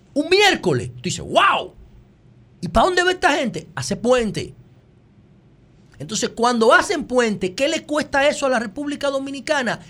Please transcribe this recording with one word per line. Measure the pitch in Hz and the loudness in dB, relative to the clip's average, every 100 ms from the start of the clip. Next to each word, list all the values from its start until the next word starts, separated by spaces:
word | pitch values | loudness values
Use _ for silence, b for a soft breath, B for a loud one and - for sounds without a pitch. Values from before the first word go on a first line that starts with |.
| _ | _
Un | 277 320 | -4 0
miércoles. | 381 403 339 180 127 90 - | 4 4 2 0 -2 -4 -8
Tú | |
dices, | - - - | -8 -8 0
"Wow". | - - - - - - - _ _ _ _ _ - | 2 4 2 -4 -16 -20 -20 _ _ _ _ _ -12
¿Y | 165 | -2
para | 208 330 | 2 4
dónde | 370 | 4
va | 359 | 2
esta | 370 349 311 | 2 0 2
gente? | 247 160 - - | -2 -6 -10 -8
Hace | - 202 | -6 -4
puente. | 233 254 220 160 - - - - _ _ _ _ _ _ _ _ _ _ _ - | 2 2 2 -4 -8 -14 -20 -20 _ _ _ _ _ _ _ _ _ _ _ -16
Entonces, | 151 214 233 | -8 -4 -4
cuando | 240 233 240 226 | 0 0 4 6
hacen | 339 - 339 | 6 4 -2
puente, | 233 247 226 202 185 | -2 0 0 0 -4
¿qué | 185 285 | -2 -2
le | 320 | -2
cuesta | - 294 294 277 285 | -4 -4 -2 0 0
eso | 294 277 | 0 0
a | |
la | 247 | 0
República | 226 - 294 285 277 | -2 -8 -8 -4 -4
Dominicana? | 269 277 277 233 294 233 160 | -4 -6 -10 -2 -2 -2 -4